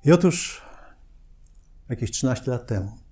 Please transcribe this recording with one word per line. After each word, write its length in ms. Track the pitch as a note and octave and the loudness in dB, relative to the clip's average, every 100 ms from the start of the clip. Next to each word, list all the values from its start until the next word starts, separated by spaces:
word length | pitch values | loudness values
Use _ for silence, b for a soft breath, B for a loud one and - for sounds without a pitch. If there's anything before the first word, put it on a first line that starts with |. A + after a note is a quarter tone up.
I 80 | C#3+ | 6
otóż 500 | E3+ F3+ E3 - - B B B B - - - - - - - - - | 6 6 2 -6 -10 B B B B -20 -20 -20 -20 -20 -20 -20 -20 -8
jakieś 220 | A#2+ A2 | -6 -4
trzynaście 400 | - C3 B2+ - | -2 0 0 -2
lat 160 | A#2+ - | -4 -2
temu 320 | G#2 G2 - - | -4 -4 -10 -20